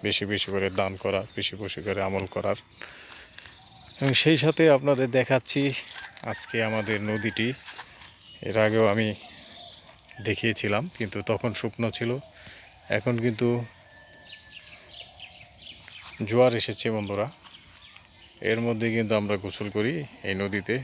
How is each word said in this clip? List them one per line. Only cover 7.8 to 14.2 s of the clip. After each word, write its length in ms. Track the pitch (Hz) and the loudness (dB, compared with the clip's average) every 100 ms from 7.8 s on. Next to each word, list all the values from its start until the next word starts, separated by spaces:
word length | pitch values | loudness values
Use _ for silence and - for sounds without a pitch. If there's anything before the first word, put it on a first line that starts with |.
| - - - - - - - | -18 -18 -20 -20 -20 -12 -2
এর 80 | 104 | 4
আগেও 200 | 107 110 110 | 4 6 4
আমি 140 | 104 107 101 - - - - - - - - - - 107 | 4 2 -2 -10 -20 -20 -20 -20 -20 -20 -20 -20 -8 -4
দেখিয়েছিলাম, 580 | 101 113 104 110 104 165 - | 0 0 0 0 0 -2 -6
কিন্তু 200 | 110 104 101 | -6 -6 -2
তখন 200 | 107 120 104 | -2 0 -4
শুকনো 280 | 117 - 113 - | -6 -2 -2 -2
ছিল। 120 | 117 127 - - - - - - - 104 | -2 -4 -6 -20 -20 -20 -20 -20 -2 0
এখন 180 | 127 120 | 2 2
কিন্তু 240 | 117 107 120 120 120 - - - - - | 0 2 2 2 -2 -14 -20 -20 -20 -20